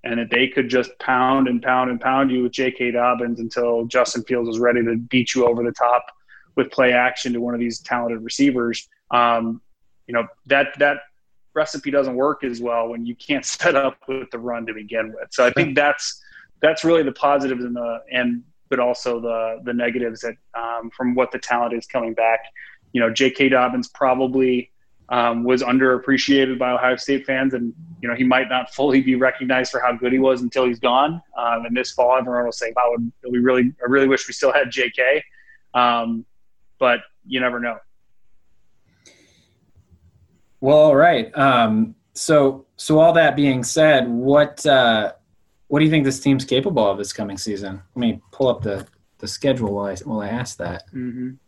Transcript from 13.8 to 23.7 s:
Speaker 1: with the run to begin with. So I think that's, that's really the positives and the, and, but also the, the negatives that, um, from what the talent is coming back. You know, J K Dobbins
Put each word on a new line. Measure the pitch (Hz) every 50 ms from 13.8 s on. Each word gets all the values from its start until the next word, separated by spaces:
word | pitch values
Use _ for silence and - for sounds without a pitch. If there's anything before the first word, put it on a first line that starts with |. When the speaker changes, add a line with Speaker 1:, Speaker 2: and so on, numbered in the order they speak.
| 139 135 - _ _
Speaker 1:
with | - 131 135 127 -
the | - 117
run | 117 123 120 117 113
to | 113 110
begin | 107 104 104 117 113 110 110
with. | 110 110 - -
So | - - 127
I | 123
think | 123 139 165 151 131
that's, | 147 147 147 143 - - - - - _ - - - - _ _ _
that's | - 156 160 160 -
really | 165 170 165
the | 151 135
positives | 123 - - 143 143 143 135 131 131 123 123
and | 123 120
the, | 120 120 117 117 117 - -
and, | 131 127 123 120 120 120 - _ _ _ _ _
but | 139 123
also | 123 123 123 - - 123 120 117
the, | 117 117 117 113 113 113 113 113 120
the | 123
negatives | 117 120 120 120 117 123 120 117 113 113
that, | - 117 110 _ _ _ -
um, | 117 117 117 117 117 113 117 -
from | - 131 123 123
what | 127 127 -
the | - 127
talent | - - 123 120 120 117 120
is | 117 -
coming | - - 131 117 113 113
back. | 117 113 113 113 113 - - _ - - - - _ _ _
You | - 127
know, | 117 113
J | 113 - 135 135
K | 131 - 139 131
Dobbins | 131 127 123 123